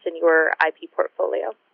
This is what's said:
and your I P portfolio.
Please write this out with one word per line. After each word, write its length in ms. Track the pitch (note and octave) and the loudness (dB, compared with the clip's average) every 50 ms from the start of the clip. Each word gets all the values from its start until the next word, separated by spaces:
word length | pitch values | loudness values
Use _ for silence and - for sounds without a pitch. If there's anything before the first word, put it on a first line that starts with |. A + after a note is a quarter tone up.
| _ | _
and 120 | F3+ E3 | -10 -6
your 360 | E3 E3+ E3 D#3+ D#3+ D#3+ D3+ - - | 0 2 4 4 4 4 2 0 0
I 100 | E3 D#3 - _ | 0 -2 -2 _
P 80 | E3+ | -16
portfolio. 680 | E3 _ - - - - - - - - - - A3 A3 - _ _ | -12 _ -4 -4 -4 -4 -4 -4 -4 -2 -4 -6 -6 -10 -12 _ _